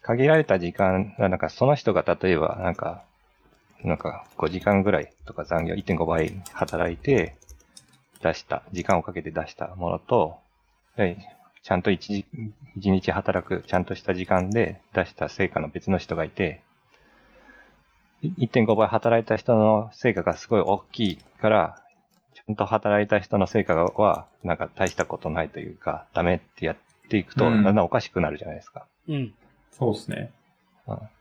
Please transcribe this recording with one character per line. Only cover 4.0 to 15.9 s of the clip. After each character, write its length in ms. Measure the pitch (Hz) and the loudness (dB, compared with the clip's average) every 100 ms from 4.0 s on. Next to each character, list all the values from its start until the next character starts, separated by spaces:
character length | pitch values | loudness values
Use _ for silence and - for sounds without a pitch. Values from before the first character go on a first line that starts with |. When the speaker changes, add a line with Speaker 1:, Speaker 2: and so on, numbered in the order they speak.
| 80 80 - - | -4 -10 -16 -4
Speaker 1:
五 120 | - | -4
時 120 | 90 | 0
間 220 | 101 101 | 2 2
ぐ 100 | 98 | 4
ら 80 | 101 | 0
い 120 | - _ - | -2 _ -18
と 80 | |
か 100 | - | -14
残 200 | 76 85 | -4 -2
業、 100 | 82 | -2
一 100 | 85 | -6
点 120 | - 82 | -2 -2
五 100 | 82 | 0
倍 340 | 80 78 95 90 | 0 -2 -6 -14
働 400 | - 92 80 85 | -8 -6 -2 -4
い 40 | 85 | -4
て、 400 | - 127 82 - _ - _ - _ _ _ _ | 0 0 0 -8 _ -20 _ -20 _ _ _ _
出 120 | 87 | -4
し 100 | 78 | -4
た、 180 | - - - | -6 -8 -8
時 140 | 92 | -8
間 140 | 85 92 | 0 0
を 40 | |
か 100 | - | 0
け 100 | 87 | -10
て 100 | 80 | -8
出 160 | 80 78 | -8 -8
し 60 | |
た 200 | - - | -10 -10
も 160 | 92 85 | -6 -6
の 80 | 87 | -6
と、 400 | - 123 78 - _ _ _ _ _ - | 0 2 2 -4 _ _ _ _ _ -2
で、 220 | 95 92 - - _ _ | -2 -2 -16 -20 _ _
ち 80 | - | -2
ゃ 60 | 92 | 0
ん 60 | |
と 80 | 98 | 2
一 200 | 92 - | 0 -2
日、 160 | 101 - - 110 - 143 - | -6 -6 -12 -12 -14 -18 -4
一 140 | 98 | 2
日 200 | 95 - | 2 2
働 360 | 95 - 92 - | -2 0 -2 -4
く、 180 | 90 - | -8 -2
ち 80 | |
ゃ 40 | 92 | -2
ん 40 | |
と 100 | 90 | -2
し 80 | 95 | -6
た 120 | - | -4
時 120 | 90 90 | -4 0
間 240 | 95 92 | 0 2
で 300 | 113 110 92 _ | 0 0 -4 _
出 100 | - 90 | -2 -2
し 80 | |
た 140 | - 76 | -4 -8
成 200 | - 95 | -2 -2
果 120 | - | -2
の 80 | 76 | -6
別 220 | 87 - | -8 -2